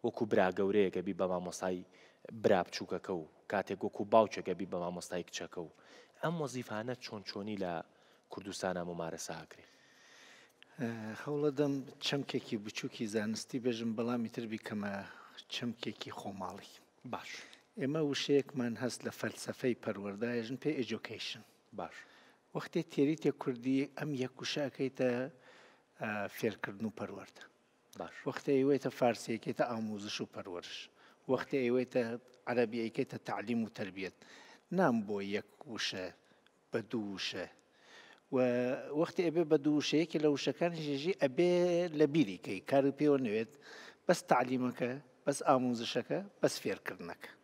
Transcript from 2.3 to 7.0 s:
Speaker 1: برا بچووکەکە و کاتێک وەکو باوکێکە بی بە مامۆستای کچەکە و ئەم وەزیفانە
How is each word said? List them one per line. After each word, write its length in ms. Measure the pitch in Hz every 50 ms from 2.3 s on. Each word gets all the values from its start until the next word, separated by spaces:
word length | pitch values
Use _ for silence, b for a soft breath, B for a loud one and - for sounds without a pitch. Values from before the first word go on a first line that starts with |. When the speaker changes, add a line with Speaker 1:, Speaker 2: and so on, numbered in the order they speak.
| - 113
Speaker 1:
برا 180 | 104 110 101 92
بچووکەکە 500 | 87 - - - 104 - 95 90 - - 98 85
و 40 | 78 - _ _ _ _
کاتێک 320 | - 98 95 - 101 92 -
وەکو 200 | 101 - - 107
باوکێکە 500 | 101 110 113 110 98 - - 90 - 92 85
بی 80 | 98
بە 120 | 90 95 90 87
مامۆستای 400 | 87 90 90 - - 92 90 85 -
کچەکە 320 | - - 90 82 - 92 85
و 40 | 76 - B B B B B B B B B
ئەم 120 | - 156 175 170
وەزیفانە 540 | 151 127 120 127 120 - 110 107 110 123 123 -